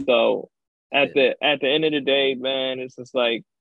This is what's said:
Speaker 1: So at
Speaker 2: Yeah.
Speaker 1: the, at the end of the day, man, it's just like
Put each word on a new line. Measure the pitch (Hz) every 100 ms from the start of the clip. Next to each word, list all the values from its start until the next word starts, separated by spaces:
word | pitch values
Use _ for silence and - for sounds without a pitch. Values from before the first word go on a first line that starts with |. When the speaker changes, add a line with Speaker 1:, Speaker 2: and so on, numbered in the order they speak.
Speaker 1:
So | 269 117 113 110 - _ _ _ _
at | 139 139
Speaker 2:
Yeah. | 143 127 -
Speaker 1:
the, |
at | 147 139
the | 135
end | 151
of | 156
the | 151
day, | 135 135 135
man, | 127 127 135 131 127
it's | 127 -
just | 123
like | 131 120 113 - _